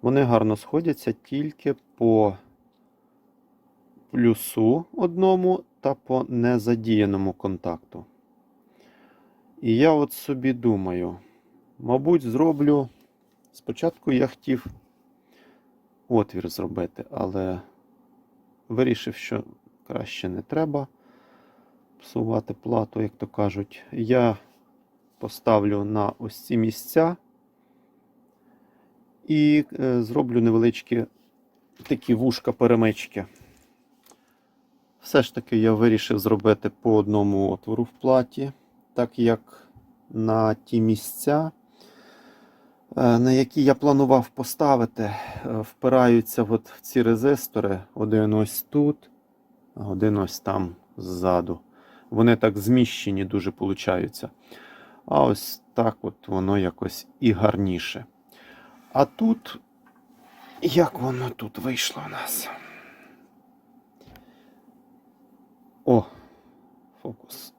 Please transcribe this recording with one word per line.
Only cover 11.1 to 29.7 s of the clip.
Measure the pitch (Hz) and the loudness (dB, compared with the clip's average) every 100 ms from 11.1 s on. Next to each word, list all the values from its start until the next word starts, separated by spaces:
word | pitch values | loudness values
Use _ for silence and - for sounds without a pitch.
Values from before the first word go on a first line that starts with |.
| 92 _ _ _ _ _ _ | -10 _ _ _ _ _ _
мабуть, | 120 131 143 175 | -2 -2 2 0
зроблю, | 123 120 165 147 147 147 131 _ _ _ _ _ _ | 0 0 0 2 2 0 -2 _ _ _ _ _ _
спочатку | - - 123 165 - - | -18 -14 -4 -4 -4 -2
я | 127 135 | 0 -2
хотів | - - 127 - - _ _ _ _ _ _ _ _ _ _ _ _ _ | -4 -6 -6 -6 -18 _ _ _ _ _ _ _ _ _ _ _ _ _
отвір | 117 104 90 87 | 0 0 -6 -10
зробити, | - 90 98 85 - - | -8 -8 -6 -8 -8 -14
але | - 92 95 92 92 - _ _ _ _ _ _ _ _ _ _ | -8 -6 -4 -6 -6 -12 _ _ _ _ _ _ _ _ _ _
вирішив, | 113 127 117 - - | -2 0 0 -4 -12
що | - - - - _ _ _ | -8 -8 -10 -20 _ _ _
краще | - - - 92 | -10 -10 -8 -8
не | 90 | -8
треба | - 151 160 143 135 _ _ _ _ _ _ _ _ _ _ _ | -6 -4 -2 -4 -8 _ _ _ _ _ _ _ _ _ _ _
псувати | - 120 113 113 - | -10 -6 -2 -4 -4
плату, | - - 117 104 107 | -12 -4 -4 -4 -6
як | 107 _ | -6 _
то | - | -12
кажуть. | - 104 95 101 - - | -2 -2 -2 -10 -14 -14
Я | 131 113 127 120 107 _ _ _ _ _ _ _ _ | -8 0 2 2 0 _ _ _ _ _ _ _ _
поставлю | 117 - - 107 101 101 | -14 -4 2 2 2 -2
на | 101 107 101 - | -2 -2 -2 -4
ось | 113 - - | -14 -14 -4
ці | 117 | -2
місця | 113 110 - 160 165 175 _ _ _ _ _ _ _ _ _ _ _ _ _ _ _ _ _ _ _ _ - | -2 -4 -2 0 2 -2 _ _ _ _ _ _ _ _ _ _ _ _ _ _ _ _ _ _ _ _ -2
і, | 156 151 151 147 | 2 4 4 0